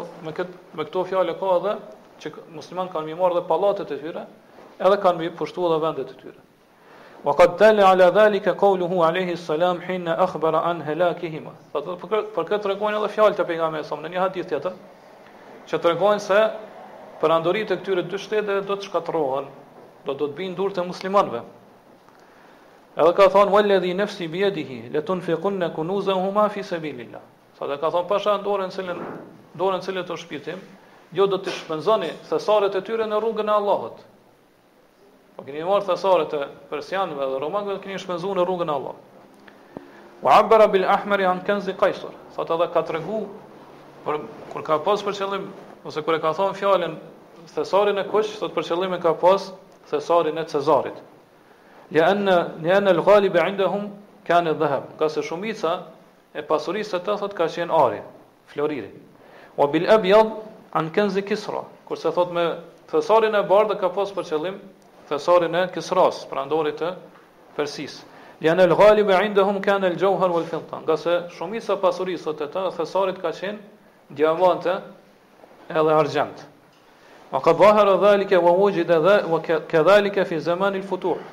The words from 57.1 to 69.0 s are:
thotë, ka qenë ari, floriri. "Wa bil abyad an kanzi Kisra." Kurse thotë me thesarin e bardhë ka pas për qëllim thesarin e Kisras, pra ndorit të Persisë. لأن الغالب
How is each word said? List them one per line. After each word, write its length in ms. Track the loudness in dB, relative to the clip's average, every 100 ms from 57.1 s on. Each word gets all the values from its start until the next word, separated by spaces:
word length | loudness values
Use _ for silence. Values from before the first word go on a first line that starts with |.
| -4
thotë, 160 | -6
ka 100 | -4
qenë 280 | -4 -2 0
ari, 300 | 2 2 0 -10 -20 -20 _ _
floriri. 440 | -6 -4 -4 -10 -16 -20 -20 -20 -20 -12 -2
"Wa 100 | 0
bil 220 | 2 4
abyad 420 | 4 6 4 4 -2 -14 -20 -8
an 180 | -6 -2
kanzi 320 | 0 0 -2
Kisra." 420 | -4 -6 -6 -8 -10 -18 -12
Kurse 240 | -4 -2
thotë 220 | 0 0
me 240 | 0 -2 -4 -12 -20 -2
thesarin 440 | -2 4 4 4
e 80 | 0
bardhë 380 | 4 4 4 0
ka 80 | -2
pas 240 | -2 -4
për 160 | -6 -4
qëllim 300 | -4 -4 -10 -18 -20 -20 -20 -8
thesarin 460 | -4 4 4 4
e 120 | 0 -2
Kisras, 500 | -4 -2 2 2 2 -8
pra 140 | -8 -2
ndorit 320 | -2 -2 -4
të 140 | -6 -6 -18 -20 -20 _ -16 -8
Persisë. 640 | -8 -8 -14 -14 -20 -20 -20 -2
لأن 200 | 0 4
الغالب 500 | 4 8 8 8